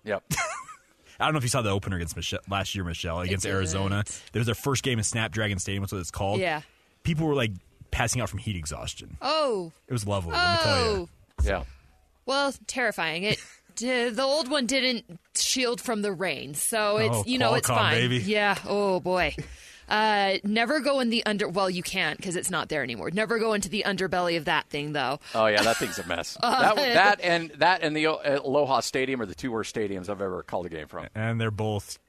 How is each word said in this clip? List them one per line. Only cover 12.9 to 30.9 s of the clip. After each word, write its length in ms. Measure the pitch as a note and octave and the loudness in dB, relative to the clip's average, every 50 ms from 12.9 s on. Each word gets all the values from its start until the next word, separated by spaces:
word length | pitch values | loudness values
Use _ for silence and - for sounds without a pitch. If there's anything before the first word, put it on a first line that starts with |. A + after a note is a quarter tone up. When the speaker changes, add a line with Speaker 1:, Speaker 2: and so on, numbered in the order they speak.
| G3+ - E3+ D#3+ D#3 E3+ F#3+ | 0 0 -2 -2 -2 -2 0
Speaker 3:
It, 140 | G#3+ G#3 - - - - | 0 -2 -2 -4 -18 -20
<laughs> 180 | - _ _ _ | -20 _ _ _
d-, 340 | - A3+ B3+ B3+ B3 A#3 B3 | -6 -2 0 0 0 0 0
the 140 | A3 A#3 C4+ | 0 0 0
old 260 | C4+ C#4 D#4 E4 B3+ | 2 2 0 0 0
one 160 | D4+ C#4+ B3 | 0 0 0
didn't 540 | G#3 C#4 C4+ B3 B3+ B3 A3 - - E3+ - _ _ _ | 2 0 2 2 2 0 -2 -6 -10 -18 -20 _ _ _
shield 440 | - - - - C4 B3+ A#3 A#3+ F#3 | -2 0 0 2 2 0 0 -2 -2
from 220 | - - A3+ G#3 | -2 -2 -2 0
the 100 | G3+ G#3 | 0 -2
rain, 440 | F#3+ D3+ F#3+ F3 C#3+ B2+ B2 C3+ D3+ | -2 -2 -2 -2 -2 -4 -8 -8 -6
so 420 | C#3 - - A#3 A3 G#3+ G#3 G#3 | -4 -2 0 0 2 2 2 2
it's, 180 | G#3+ A3 A3 A#3 | 2 2 2 2
Speaker 2:
Oh, 80 | A3 G3+ | 0 2
Speaker 3:
you 100 | A3 B3+ | 0 0
know, 160 | B3+ B3+ A3+ - | 2 2 2 2
it's 160 | A3+ - - | 2 2 2
Speaker 2:
Qualcomm, 60 | B2 | 2
Speaker 3:
fine. 180 | - G#3+ E3+ C#3+ | 4 4 4 4
Speaker 2:
baby. 220 | A#2 A#2+ B2 B2 | 4 4 2 2
Speaker 3:
Yeah. 400 | B2 F#3 F#3+ G#3+ G#3 G#3 G3+ F#3+ - - | 0 0 0 0 2 2 2 0 0 -2
Oh, 320 | G#3 G3+ G#3 G3+ G3 F#3 F3+ | -2 0 2 2 2 0 0
boy. 360 | - F3+ F#3 F3+ E3+ D3 - - - - - - - - - - - - | 0 0 0 0 0 -2 -4 -6 -12 -12 -14 -20 -20 -20 -20 -20 -4 0
Uh, 480 | - G#3+ A3 G#3+ G#3+ G3+ G3 G3 F#3+ - - | 2 2 4 4 4 4 2 2 0 0 0
never 340 | G3+ G#3+ A3+ A#3 A3+ D4+ D#4 | 0 2 2 2 2 0 2
go 220 | A#3 C4+ C#4 C4+ | 2 2 2 2
in 80 | B3+ A3+ | 2 2
the 160 | A3+ A#3 - | 0 0 0
under-, 220 | G#3+ G#3+ F#3+ G#3 - | 0 0 0 -2 -2
well, 200 | E3+ G3+ F#3+ F#3+ | 0 0 0 0
you 140 | F3+ F3+ E3 | 0 -2 -4
can't 360 | - - F#3+ F3 D#3 D3+ - | -4 -2 0 0 -2 -2 -4
'cause 180 | - G3 E3 | -6 -4 -4
it's 120 | F3 - - | -2 -2 -2
not 200 | F#3 D3 - - | -2 -2 -2 -2
there 140 | D#3 D3 C3 | -2 -2 -2
anymore. 280 | B2 A#2+ G#2 E2 A#2 | -4 -6 -6 -6 -4
Never 260 | D#3+ G#3+ A3 F3 A3+ | -2 -2 0 0 0
go 140 | A3 A3 A3+ | 0 2 0
into 160 | G#3+ G#3 - | 0 0 -2
the 160 | F3+ - G#3 - | -2 -4 -2 -2
underbelly 520 | G3 G3 F3 F#3+ F3+ F#3+ F3+ F3+ F3 E3+ | -2 -2 -2 -2 0 0 0 0 0 0
of 80 | E3 C#3+ | 0 0
that 240 | F3+ D#3+ D3 - _ | 2 0 0 0 _
thing, 240 | - D3 C#3+ D3+ D3 | -6 -6 -4 -4 -4
though. 260 | D3 C3 B2 C#3+ D3+ - - - | -2 -2 -2 -4 -4 -8 -4 2
Speaker 1:
Oh, 100 | A2+ A2 | 4 6
yeah, 140 | A2 G#2+ G#2 | 6 6 6
that 140 | G#2 A2+ A2+ | 6 6 4
thing's 240 | - - G#2 F2+ G#2 | 2 0 -4 -4 -6
a 80 | F2 | -4
mess. 300 | E2+ F2 E2+ E2 - - - | -4 -4 -4 -4 -6 -4 -2
Speaker 3:
<laughs> 20 | |
Uh, 320 | - A#3+ A3+ C4 - G3 G#3+ | 0 2 4 6 6 6 4
Speaker 1:
That, 40 | A3 C#4+ B3 A#3 | 4 2 4 6
that 260 | E3 F#3+ G3+ G3+ G3+ | 6 8 6 6 4
and, 300 | - F3 E3+ E3+ E3 D#3 - | 2 2 2 2 0 -4 0
that 260 | C#3+ D3 F3 F#3 F3 E3 | 4 4 4 4 4 2
and 100 | D3+ D3+ | 0 0
the 120 | D#3 D3+ | 2 2
O-, 140 | D#3+ D#3 - - C#3+ C#3 C#3+ - | 2 2 2 0 0 0 2 0
Aloha 340 | C3 C3 D3 C#3+ C3 C3+ A#2 | 2 2 4 4 4 2 2
Stadium 420 | - - - C#3 C3 C3 C3+ B2+ | 2 0 0 0 0 0 0 -2
are 40 | A2 | -4
the 100 | F#2 D#2+ | -6 -6
two 160 | - - C3 | -6 -6 -2
worst 240 | A2+ A2 G2+ - - | -2 -2 -4 -4 -2
stadiums 320 | A#2+ G#2+ G2 G2 F#2 F2+ G2 | -2 -2 -2 -2 -4 -4 -6
I've 120 | G2+ F#2+ | -4 -4
ever 200 | G2 F#2+ F#2 E2+ | -4 -4 -4 -6
called 240 | - - - F#2+ F2 | -6 -4 -6 -4 -4
a 40 | F2 | -4
game 180 | E2 D#2+ D2+ | -8 -10 -10
from. 220 | - | -10